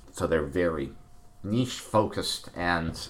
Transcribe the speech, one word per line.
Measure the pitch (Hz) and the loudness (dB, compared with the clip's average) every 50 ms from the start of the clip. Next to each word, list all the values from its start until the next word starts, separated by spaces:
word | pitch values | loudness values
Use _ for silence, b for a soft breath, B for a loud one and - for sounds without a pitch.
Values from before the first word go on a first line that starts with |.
| - - | -20 -12
so | - - 90 | -4 -2 2
they're | 80 80 76 71 | 2 4 2 2
very | 69 71 90 87 82 80 73 69 65 - - - - - - - - - - | 2 2 2 2 2 2 0 -4 -4 -8 -12 -18 -20 -20 -20 -20 -20 -14 -10
niche | - 101 107 123 127 123 - - | -4 0 2 2 2 0 -2 -8
focused, | - - - 110 104 - - 98 90 - - - - - - | -4 2 4 4 4 4 2 -2 -2 -2 -4 -6 -6 -8 -6
and, | 87 87 87 87 85 82 82 82 - - | -2 0 2 2 2 0 -2 -4 -6 -8